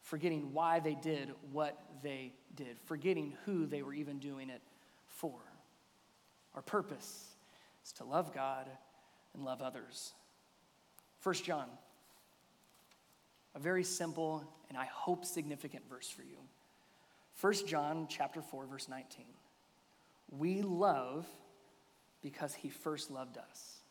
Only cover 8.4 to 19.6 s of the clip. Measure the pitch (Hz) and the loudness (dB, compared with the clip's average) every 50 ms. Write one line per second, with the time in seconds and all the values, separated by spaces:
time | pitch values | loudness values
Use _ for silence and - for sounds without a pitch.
8.4 | 135 135 135 131 131 135 135 131 - - - - - - - - - - - - | -2 0 0 -2 -4 -8 -10 -14 -16 -20 -20 -20 -20 -20 -20 -20 -20 -18 -10 -8
9.4 | 139 131 127 123 135 131 123 - 113 - - - - - - - - - - - | -4 -4 -4 -2 -4 -6 -6 -6 -12 -10 -10 -10 -10 -10 -12 -14 -20 -20 -20 -20
10.4 | - _ _ _ _ _ _ _ _ _ _ - - - _ - - 196 180 - | -20 _ _ _ _ _ _ _ _ _ _ -20 -20 -20 _ -2 0 2 2 2
11.4 | - - 170 151 135 123 123 - - - - - - - - - - - - _ | 2 0 0 0 0 -4 -8 -16 -18 -20 -20 -20 -20 -20 -20 -20 -20 -20 -20 _
12.4 | - - - - - _ - - - - - _ _ _ - _ _ _ _ - | -20 -20 -20 -20 -20 _ -20 -20 -20 -20 -20 _ _ _ -20 _ _ _ _ -20
13.4 | _ _ - 147 139 165 185 185 180 180 - - 175 165 156 160 165 156 156 156 | _ _ -12 -2 2 4 6 6 4 4 2 0 0 0 2 2 2 2 2 0
14.4 | 147 - - - - - 139 127 131 127 - - - - 180 175 175 - - 175 | -4 -6 -14 -18 -16 -10 -4 -4 -4 -4 -2 -2 2 2 2 2 2 -4 -2 -2
15.4 | 156 147 147 143 - 147 - 135 - - 127 127 - - - - 131 131 - - | -2 -2 -4 -4 -6 -8 -10 -10 -12 -12 -12 -10 -10 -10 -10 -10 -12 -16 -16 -16
16.4 | - - - - - - - - - - - - - - - - - - - - | -18 -20 -20 -20 -20 -20 -20 -20 -20 -20 -20 -20 -20 -20 -20 -20 -20 -20 -12 4
17.4 | - 190 214 196 202 160 156 151 147 147 156 165 160 151 - - 147 139 - 165 | 6 6 6 6 4 2 4 4 4 4 2 0 0 -2 0 0 0 0 0 -6
18.4 | 147 - - 135 135 131 139 135 - - 131 131 127 - - - 123 - - - | -8 -6 -8 -8 -8 -8 -6 -8 -8 -8 -8 -10 -10 -12 -14 -16 -16 -18 -18 -20
19.4 | - - _ _ | -20 -20 _ _